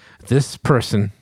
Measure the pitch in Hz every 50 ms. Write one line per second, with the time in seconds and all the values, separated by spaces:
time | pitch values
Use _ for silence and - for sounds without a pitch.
0 | - - - - - - 127 143 135 - - - - - 143 117 - - 113 101
1 | 101 101 - _